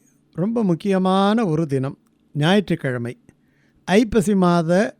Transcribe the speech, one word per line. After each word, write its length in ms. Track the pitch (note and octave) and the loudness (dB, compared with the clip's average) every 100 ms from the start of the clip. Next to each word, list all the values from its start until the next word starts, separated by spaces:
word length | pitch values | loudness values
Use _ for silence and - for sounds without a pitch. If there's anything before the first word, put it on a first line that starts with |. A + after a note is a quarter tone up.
| _ _ _ | _ _ _
ரொம்ப 300 | - F#3+ A#3 | -6 -4 -2
முக்கியமான 800 | G#3 E3 G3+ F#3+ F#3 F#3+ G3 A3 G#3+ | -2 -2 -2 0 2 2 2 0 0
ஒரு 200 | D#3 E3 | -2 -2
தினம், 320 | C3+ C3 D3+ _ _ _ | -4 -4 -8 _ _ _
ஞாயிற்றுக்கிழமை, 880 | C#3+ D3+ G3+ F#3 E3 C#3 B2 A#2 B2 _ _ _ _ _ _ - | -2 2 2 0 -4 -4 -6 -8 -12 _ _ _ _ _ _ 0
ஐப்பசி 500 | F#3+ A#3+ A3+ F#3+ G3+ | 2 2 0 0 2
மாத 600 | F3+ F3 D#3+ F3+ A#3 - | 2 2 2 0 0 -6